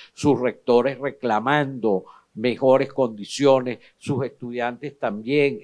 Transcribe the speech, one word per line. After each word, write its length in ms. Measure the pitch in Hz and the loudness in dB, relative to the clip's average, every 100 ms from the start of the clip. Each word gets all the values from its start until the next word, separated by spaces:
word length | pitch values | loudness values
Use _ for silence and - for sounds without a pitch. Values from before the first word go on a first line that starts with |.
| - | -20
sus 280 | - 147 123 | -2 0 2
rectores 580 | 127 - - 120 123 131 | 0 -2 2 2 2 -2
reclamando 1080 | 135 131 123 107 117 147 139 135 110 95 - - _ | -8 -6 -2 -2 0 0 0 -2 0 0 -2 -16 _
mejores 580 | - 120 113 131 131 135 | -6 -4 0 4 4 2
condiciones, 840 | - 127 107 101 - 139 135 127 120 _ _ | -2 -4 -4 -12 0 4 4 2 -8 _ _
sus 280 | - 135 | -6 -4
estudiantes 760 | 127 - 123 120 120 120 147 - | -4 -8 -10 -6 -6 -6 -12 -8
también 600 | 120 104 110 143 143 143 | -6 -6 -2 0 2 -2